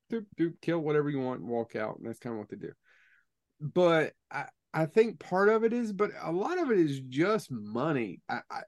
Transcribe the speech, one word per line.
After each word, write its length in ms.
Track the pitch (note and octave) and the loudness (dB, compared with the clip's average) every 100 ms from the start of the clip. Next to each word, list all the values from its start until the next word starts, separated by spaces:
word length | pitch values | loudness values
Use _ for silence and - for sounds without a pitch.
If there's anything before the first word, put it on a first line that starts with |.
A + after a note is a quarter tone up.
| - | -8
doop, 180 | A3+ - - | -8 -6 -2
doop, 140 | E3 E3+ | -2 -2
kill 180 | - E3 | -2 0
whatever 300 | D3+ D3+ D3 | 2 2 2
you 100 | C#3 | 0
want 220 | B2+ B2+ | -2 -4
and 80 | G2+ | -4
walk 260 | A#2 A2+ A2+ | -4 -2 -4
out, 220 | G#2+ - | -6 -6
and 100 | A2+ | -10
that's 120 | A2+ | -10
kinda 180 | A#2+ A2+ | -8 -8
what 100 | G#2 | -8
they 80 | G#2 | -10
do. 160 | - - _ _ _ _ _ _ _ - | -12 -14 _ _ _ _ _ _ _ -12
But 540 | D3 F3+ F3 D#3+ C3+ - - | -4 4 6 6 2 -4 -12
I, 140 | C#3+ - - _ | -10 -10 -14 _
I 120 | D#3+ D#3+ | -2 2
think 340 | A3+ A3+ E3+ | 4 4 2
part 300 | - F#3 G3+ | -2 4 4
of 160 | A3 A3+ | 4 2
it 80 | |
is, 180 | A#3+ A3+ | 0 -2
but 200 | G3 G#3 - | -2 -2 -2
a 100 | D#3+ | -4
lot 260 | F3 B3 F4+ | -2 -2 0
of 140 | D4 | 2
it 60 | G3+ | 4
is 220 | D#3 C3+ | 4 0
just 500 | C3 C3 F#3 A3 - | -4 0 2 0 -2
money. 680 | A#2+ G#2 A#2 D#3 C#3 G#2+ - - | -10 -6 -2 0 0 -2 -6 -8
I, 100 | A#2+ - | -8 -8
I, 120 | - | -14